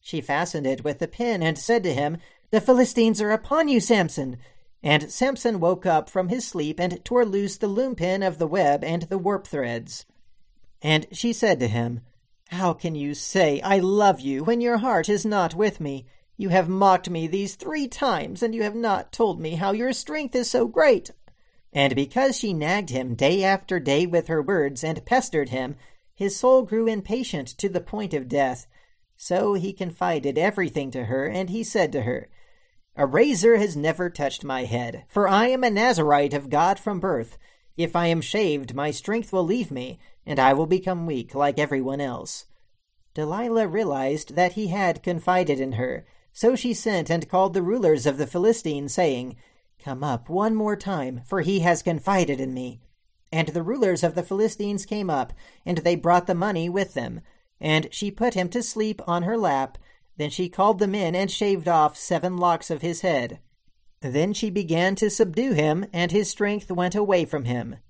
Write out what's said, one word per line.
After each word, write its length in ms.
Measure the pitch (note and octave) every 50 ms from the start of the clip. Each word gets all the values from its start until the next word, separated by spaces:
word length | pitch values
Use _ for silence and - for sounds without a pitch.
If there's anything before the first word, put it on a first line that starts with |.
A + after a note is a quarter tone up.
She 200 | _ - - D#3+
fastened 460 | C3 - C#3+ D3 F3 F3 - D#3+ C#3+
it 160 | C3 C4+ A#3+ G#3+
with 160 | - C#3+ -
the 80 | -
pin 360 | D#3+ - - A#3+ A#3+ A3+ F#3+ E3
and 140 | D#3+ D#3
said 280 | D3 - - A#3 A#3 F#3
to 100 | F#3 -
him, 240 | C#3 D3 D3 E3 E3+ - - _ _ _ _
"The 100 | - A3
Philistines 600 | G#3+ - B3+ B3 B3+ A#3+ - - A3+ A3+ A3 G#3+
are 100 | G#3+ G#3
upon 380 | G#3+ A3 - - C#4+ D#4 E4 D4
you, 120 | C#4 A#3
Samson." 580 | F#3 - A#3 G#3 F3+ D#3+ - - C#3 C3 B2 B2 - - _ - - - - _ -
And 300 | C#3 D3 D3+ D3+ - -
Samson 480 | - B3 C4+ C#4 A3+ - A#3+ A3+ F#3+
woke 260 | E3 E3+ F#3 F3+ -
up 240 | F#3+ E3 D#3 D#3 -
from 200 | - G3 F#3 F3
his 160 | G#3+ B3+ A3+
sleep 340 | - - F#3 D#3 D3+ D#3 E3+
and 240 | F3 C#3+ E3+ F3 -
tore 200 | - A#3+ B3 B3
loose 320 | A3 F#3+ G3+ G3+ G3+ G3
the 120 | - - G3+
loom 260 | G3 G3+ C4 C4+ B3+
pin 280 | - E3+ F3+ F#3 G3 G3
of 160 | F#3 D#3+ D3+
the 100 | E3+ D3+
web 340 | D3+ G3 F3+ C#3+ C#3+ C#3+ -
and 200 | C#3+ E3 E3+ E3+
the 160 | D#3+ F#3+ F#3+
warp 280 | F3 G3 G#3 G3 G3
threads. 580 | - - D#3 E3+ A#2+ A#2 A#2 A#2 - - - - _ _ _ - - - _ - _ _ _ - - - _ -
And 240 | D3 D#3 D#3 D#3 - -
she 200 | E3 - A#3 A3+
said 280 | - - A3 F3+ C3
to 80 | B2+ A#2
him, 320 | G#2 A#2 A#2 A#2+ A#2+ A#2+ - - _ _ _ _ _ _ _ _
"How 240 | F3 F3 F#3+ F3+ D#3+
can 220 | E3+ - E3+ D#3+
you 200 | D3+ C#3+ C#3+ D3
say, 460 | C#3+ - - - F#3+ F#3 D#3 C#3+ C#3 -
'I 160 | F#3+ G3 G3
love 420 | F3+ F#3 G3 G#3 G#3 G3 F#3 C3
you,' 240 | C3 C3+ C#3 C3 D3+
when 160 | F#3 A#3 A#3+
your 180 | A#3+ A#3+ A#3+ A3
heart 300 | G#3 C4 A3+ F3 D#3+ -
is 160 | G#3 G3+ -
not 300 | G#3+ G#3+ G3+ F3+ D#3+ -
with 260 | E3 G#3+ G#3 G3 -
me? 260 | D#3 C#3+ C#3 C3+ - - - - _ _ _
You 120 | - G3+ G3
have 200 | F3 F#3+ F3+ D#3+
mocked 400 | F#3 F#3+ G3 G3 F#3 F3+ F#3 F3+
me 200 | F3 E3 E3 D#3+
these 260 | E3+ G3 G3+ G3 -
three 320 | - - G4 D#4 D#4 C#4+
times, 560 | A#3+ - - C#4 C4+ G#3+ - A#3+ - G3 F3+ -
and 100 | A#3 A3
you 120 | A3+ G#3+
have 100 | G#3 G#3
not 380 | A3+ A#3 A3 G3 F#3+ - - -
told 280 | - A#3 G#3 E3+ -
me 140 | D#3+ D#3+ E3
how 160 | E3 F#3 G3
your 220 | G3 A3 A#3+ C4 B3+
strength 420 | - - - D4+ D#4 D4+ B3 -
is 160 | B3+ A#3+ A3+
so 160 | - B3 A#3+
great." 460 | A#3 A3 - D#4 D4 B3 F#3+ - - - _ - - - _ _ _ _ _ _ _ _
And 240 | C#3+ C#3 D3 D#3
because 420 | C3+ C#3 C3+ - A#3+ C4+ C4+ B3+ -
she 140 | - G#3+ F#3+
nagged 380 | D#3+ D3 D3+ F3+ G#3 G3+ E3
him 240 | B2 C3 B2+ B2+ A#2+
day 280 | - C#3 C#3 F3 G3 F#3+
after 380 | F#3+ G3 F#3+ - - F#3 F3
day 260 | C#3 B2+ C#3 D3 F3
with 220 | F3 E3+ E3+ D#3+ -
her 140 | E3 D#3 D3
words 420 | C3 G3+ F3+ D3 C#3 C#3 B2+ -
and 200 | D#3 D#3+ D3+ -
pestered 440 | - A#3+ C4 A#3+ - - D#3+ C#3+ B2+
him, 280 | A#2+ C3 B2+ B2+ C#3+ - - - - - _ _ _
his 220 | _ G3 G3+ F#3+
soul 260 | - - B3+ C4 C4 B3+
grew 240 | F#3 G#3+ A3 A3+
impatient 640 | A3+ A3 G#3 F#3+ - G#3 B3+ B3+ - - D#3+ C3 B2 - -
to 100 | - G3+
the 120 | F#3+ F3+
point 340 | F3 - - G#3 G#3+ F#3+ E3
of 140 | D3 C3 B2+
death. 380 | A#2 C#3+ C#3 - - - - _ _ _ _ _ _ _ _ _ _
So 380 | _ - - F3 F#3 G#3 G#3 G3+
he 180 | G3 E3 G3 F#3+
confided 680 | - F#3+ F3 E3 - F3+ F3+ E3+ D3+ B2+ C#3+ C3+ A#3
everything 520 | A3 G3+ G#3 - F#3 D3+ A#2 D#3 C#3 C3+ A#2+
to 140 | C3 B2
her, 200 | G#2+ B2+ C3+ C3+
and 240 | D3+ G#3 - F#3+ F3+
he 140 | F3+ A3+ A3+
said 260 | A3 - G#3+ F3+ D3+ -
to 100 | C#3+ A2+
her, 260 | A#2 B2+ - - - - - - _ - _ _ _ _ _ _ _ _
"A 120 | - C#3+
razor 500 | C#3 C3+ E3 A#3+ D4 C4+ F3+ F3+ A#3 A#3
has 200 | A3 G#3 G#3 E3
never 320 | D3 C#3+ D#3+ D#3 D#3 F3+ F3
touched 360 | E3+ - D3 C3+ C3 - -
my 200 | C#3+ C3+ C3 B2
head, 380 | - A2+ B2 B2 A#2 A#2 - - _
for 180 | - G3+ G3+
I 220 | F#3+ F#3+ G3 A3+ B3
am 160 | B3+ B3+ B3+
a 60 | A#3
Nazarite 640 | G#3 G3 A3 B3+ B3 E3+ D#3 D3+ D3 C#3+ C#3+ C#3+ C#3
of 160 | D3 C#3 C3+
God 280 | C3 D3 E3 F3+ G3 -
from 220 | - A3 G3+ F3+
birth. 380 | E3 G3 E3+ B2 A2+ - - - - - _ _ _ _ -
If 200 | - E3+ E3 -
I 100 | E3+ E3+
am 140 | E3+ E3 E3
shaved, 520 | D#3 - - G#3 G#3+ F#3 D3+ C#3+ C3+ A2+ A2+
my 200 | C3+ C#3+ D3+ C#3+
strength 400 | - - - G#3 A#3 A3+ - -
will 100 | F#3 F3+
leave 300 | D#3+ G3 B3 A3+ E3 C#3+
me, 260 | C3 B2 B2+ - - - - - _ _
and 140 | - D3+ C3+
I 140 | C3 C3 C#3
will 140 | C#3 D#3+
become 400 | D#3 F3+ F#3 F#3 F#3+ F#3 F3 E3+
weak 280 | E3 D#3 B2+ A2+ - -
like 240 | C#3 C#3+ C#3+ C3 A2+
everyone 420 | D3 D3+ D3 C3+ C3 B2+ C3+ C#3
else." 440 | C#3+ C3+ A#2+ - - - - - - _ - _ _ _ _ _ _ _ _ _ _ _ _
Delilah 520 | - D3+ D3+ E3 G3+ A#3+ B3 A3+ A3+ A3
realized 720 | F#3+ D#3+ G#3 A3+ C3+ C#3+ C3+ C3+ C3+ C#3+ D3+ - - -
that 160 | D#3 F3+ F3+ F3+
he 160 | G#3+ G#3+ F#3+
had 340 | E3+ G#3 G3 F3+ E3 - -
confided 560 | - F3 E3 - - F3+ F#3 F3+ D3+ C#3+ C3
in 140 | C3+ C3+ B2+
her, 340 | G#2+ B2 B2+ - - - _ _ _ _ _ _
so 220 | - - A3+ C4
she 180 | B3+ - B3 A3+
sent 380 | - - - G#3 F3+ D#3+ -
and 180 | E3 E3+ E3 -
called 240 | - F#3 F#3+ G3 E3+
the 100 | G3 F3+
rulers 440 | E3+ G#3+ B3+ G#3+ E3+ D#3 C#3+ A#2
of 100 | D3+ C3+
the 120 | C3+ D3+ C3
Philistines, 640 | - F3+ F3 G#3+ A3+ A3+ - E3 D3+ C#3+ C#3+ C#3+ -
saying, 400 | - F3+ D#3+ C3+ B2 B2 B2+ B2 - - _ _ _ _ _ _ _
"Come 240 | - C#3+ C3+ B2+ C#3
up 240 | D3 B2+ A#2 - -
one 260 | D#3 F#3 G3+ A3 A3
more 220 | A3 G#3+ G#3+ G#3
time, 440 | G3+ - G3 G3 E3 C#3 B2+ C3 A#2+ B2
for 140 | - - F#3+
he 200 | D#3 D3+ G3 G3
has 220 | E3 F3+ E3+ D#3 -
confided 580 | - E3+ D3+ - G3 G3+ F#3+ F3 C#3+ C#3+ C3
in 140 | C3+ C3 B2+
me." 260 | B2+ B2+ B2 A2+ - _ _ _ _ _ _ _ _ _ _
And 180 | - D#3+ D#3+ D#3
the 140 | D3+ F3 E3
rulers 400 | E3+ A#3 C#4+ B3 F#3+ F3+ D3+ -
of 120 | E3 E3
the 80 | F3+ F3
Philistines 640 | F3 F#3+ G3 G#3+ A3 A3 - G#3 G3+ G#3 G3 G3
came 240 | - G#3+ G#3 G3+ F#3
up, 220 | D#3 C#3 A#2+ - - - - - - - _
and 120 | - F3+ E3
they 180 | D3+ E3+ F3
brought 300 | D3+ - E3+ F3 F3+ F3
the 80 | F3 F#3
money 340 | E3+ F3+ G#3 G3+ E3+ E3 F3
with 260 | F3 G3 G3 F#3+ -
them. 260 | - A#2+ B2 - - - - _ _ _ _ _ _
And 280 | - D#3 D#3 D#3 D#3 -
she 200 | - - G#3 G3+
put 240 | G3 - A3+ B3 A3+
him 140 | F#3+ F3+ F3
to 120 | F3 A#3+ A#3
sleep 400 | - - A3 G#3+ G#3+ G#3+ G#3 -
on 180 | - F3 F3 E3+
her 120 | F#3 A3+
lap. 420 | A#3 G#3+ F3 C#3+ C3+ C3+ C3 - - - _ _ _ _ _ _
Then 140 | - D3 D3
she 180 | - - F3+ F3
called 300 | F3+ - F#3+ G#3 A3 F3+
the 80 | G#3
men 280 | G3 F#3+ G#3 G3 E3 E3
and 160 | F3+ G3 F#3+
shaved 380 | F#3+ - A3 G3+ G3 F#3 D#3+ F3
off 300 | E3+ D#3+ D3+ D3+ - -
seven 380 | - - F#3 D#3+ C#3+ F#3 F#3
locks 340 | F3+ F3 F3 E3+ E3 - -
of 120 | E3+ D3+ -
his 180 | F3 E3+ E3
head. 400 | - F#3 E3 C3+ A#2+ A#2+ - - _ _ _ _ _ _ _ _ _ - _ _
Then 320 | - C#3 B2 C#3+ D#3 G3 G#3
she 160 | - - G#3+
began 460 | F3+ G#3 G3+ D#3+ E3 E3 F3 F#3 G3
to 140 | F#3+ A3 G#3+
subdue 420 | G3+ - A3+ F#3+ D#3 G#3 B3 C4+ A3+
him, 340 | D3 D3+ D#3 D3+ E3+ G3+ - -
and 200 | E3+ F3 E3 D#3+
his 180 | G#3 G#3 -
strength 400 | - - G#3 G3+ G#3 G#3 G3 -
went 240 | F#3 F3 F3+ F3+ F3
away 300 | G#3 G#3 G3 G3 F3+ D#3+
from 200 | C#3+ - D3+ C3
him. 320 | A#2 B2 A#2+ A#2 A#2 B2 A2+ _ _